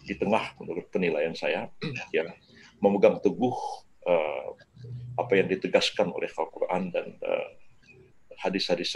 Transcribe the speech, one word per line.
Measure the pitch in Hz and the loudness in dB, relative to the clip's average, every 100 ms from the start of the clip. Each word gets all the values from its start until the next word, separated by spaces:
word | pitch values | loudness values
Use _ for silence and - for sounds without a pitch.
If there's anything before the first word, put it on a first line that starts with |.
di | - 98 | -4 0
tengah | 95 107 - - | 4 2 0 -10
menurut | 85 85 - | -10 -8 -4
penilaian | 98 87 78 80 | 0 0 2 0
saya, | - 76 87 120 - | -2 -2 -2 -4 -8
<clears throat> | 160 131 - - | -8 -8 -4 -2
yang | 82 - - - - - | -2 -6 -20 -20 -20 0
memegang | 101 98 104 90 | 2 6 6 6
teguh, | 101 87 123 - - - - - | 0 2 0 0 -6 -10 -16 -6
eh, | 90 85 76 67 - - - - - - - - | 2 2 2 -4 -8 -12 -18 -18 -14 -12 -8 -4
apa | - | 2
yang | 98 90 | 4 4
ditegaskan | 95 92 98 - - 90 | 0 2 2 2 0 -2
oleh | 85 87 | -2 -6
Al-Quran | - 80 - - 90 92 | -4 -6 -4 -2 -2 -2
dan, | 85 - - | -4 -6 -6
eh, | - - - - - - - - - - - - | -2 -2 -4 -12 -20 -20 -20 -20 -20 -20 -20 -8
hadis-hadis | 95 95 - 87 - | -4 -2 0 -2 -2